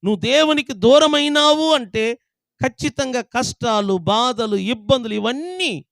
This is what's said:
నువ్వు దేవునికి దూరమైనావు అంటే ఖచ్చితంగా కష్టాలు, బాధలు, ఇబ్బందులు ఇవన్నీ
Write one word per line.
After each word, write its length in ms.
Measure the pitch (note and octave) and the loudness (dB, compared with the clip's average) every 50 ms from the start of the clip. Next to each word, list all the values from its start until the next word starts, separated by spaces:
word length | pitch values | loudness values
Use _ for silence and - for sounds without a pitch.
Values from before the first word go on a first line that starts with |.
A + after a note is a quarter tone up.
| - | -2
నువ్వు 160 | F#3+ G#3+ F#3 D#3+ A3+ | -2 -2 -2 -2 0
దేవునికి 440 | C4 D4 D#4 D4+ D4+ D4 C#4 _ C#4 G3 F3+ | 2 2 4 2 2 0 -2 _ -8 0 4
దూరమైనావు 800 | A#3 C4 D4 D#4 D#4 D4 D4 C#4+ D4 D4 D4 D4 D4+ D4+ D#4 D#4 D#4+ D#4 C#4+ | 6 6 6 6 4 2 2 0 0 0 2 4 4 2 2 2 0 0 0
అంటే 260 | B3 G3 F#3 A3 A3 A3+ A#3 A#3+ _ _ _ _ _ _ _ _ - | -2 -4 _ -4 -4 -4 -4 -8 _ _ _ _ _ _ _ _ -6
ఖచ్చితంగా 600 | C#4 - _ - D4 A#3 - C#4 C4 B3+ B3 A3+ _ _ | -6 -4 _ -6 -6 -4 -4 -6 -4 -4 -6 -6 _ _
కష్టాలు, 600 | A#3 A#3 - - _ - A#3+ A3 G#3+ G3+ G3 F#3+ F#3 E3 D#3+ G3+ | -4 -4 -4 -6 _ -4 -2 0 0 0 0 -2 -2 0 0 0
బాధలు, 440 | A3 A#3+ B3+ B3 G#3 A#3 A3 G#3 G3 F#3+ G3+ B3 | 2 2 0 -2 -2 -4 -2 -2 -2 -2 -2 -4
ఇబ్బందులు 400 | A#3 G#3 G#3 C4+ C4 A#3+ A3+ G#3 G#3+ | -6 0 0 0 0 0 -4 -6 -4
ఇవన్నీ 520 | G3+ A3 B3 C#4 D#4+ F4+ F#4 F#4 F#4 D#4+ G#3+ D3 C#3 _ | -4 -4 -4 -4 -6 -10 -8 -6 -6 -6 -6 -8 -12 _